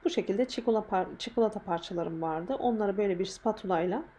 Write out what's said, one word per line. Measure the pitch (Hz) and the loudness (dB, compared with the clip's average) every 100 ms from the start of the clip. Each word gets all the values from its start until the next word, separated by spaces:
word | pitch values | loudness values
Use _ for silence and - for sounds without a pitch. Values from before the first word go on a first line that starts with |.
| 339 | 0
Bu | |
şekilde | 277 180 196 254 | 0 0 2 0
çikolata | - 240 220 214 190 | 0 2 0 2 0
par-, | 185 - | 0 -4
çikolata | - 233 220 208 | -6 2 2 2
parçalarım | 190 170 - 175 170 165 | -2 -2 -2 -4 -2 -2
vardı. | 160 160 175 269 | -2 -2 -4 0
Onları | 247 226 208 196 | 0 2 2 2
böyle | 208 180 | 2 2
bir | 185 | -2
spatulayla | - - 214 190 175 180 208 339 | -2 -2 -2 0 2 2 -2 -4